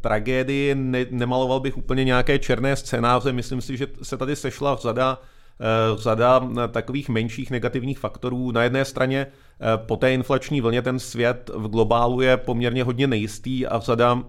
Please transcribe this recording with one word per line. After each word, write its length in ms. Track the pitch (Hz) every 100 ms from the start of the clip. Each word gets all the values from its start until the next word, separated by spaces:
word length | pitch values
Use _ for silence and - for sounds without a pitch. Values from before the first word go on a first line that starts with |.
tragédii, 720 | 113 110 107 131 131 139 139 139
ne-, 300 | 131 127 127
nemaloval 480 | 123 120 127 131 131
bych 180 | 131 -
úplně 260 | - 131
nějaké 360 | 131 127 127 139
černé 360 | - 127 135 135
scénáře. 560 | - 123 117 123 131
Myslím 300 | 123 117 131
si, 160 | 117 127
že 100 | 139 -
se 140 | 127 131
tady 180 | 131 147
sešla 400 | 135 - 143 135
řada, 380 | 120 117 131 127 - - - -
eh, 380 | 113 113 110 107
řada, 400 | 113 110 123 127 127 120
eh, 40 | 117
takových 420 | 117 113 131 139
menších 420 | 110 117 113 127
negativních 480 | 127 110 131 127 139
faktorů. 520 | 104 - 123 127 127
Na 120 | 113
jedné 220 | 120 131 135
straně, 420 | - 127 135 135
eh, 500 | - - - 117 110
po 200 | - 110
té 160 | 131
inflační 480 | 131 127 135 - 147
vlně 200 | 117 120
ten 180 | 123 127
svět 520 | - 117 120 123 - -
v 120 | 107
globálu 540 | 110 107 117 120 127
je 160 | 131 127
poměrně 460 | 127 117 120 123
hodně 240 | 123 120 139
nejistý 600 | 113 107 - 123 131 127
a 120 | 117
řada 440 | 107 117 120 123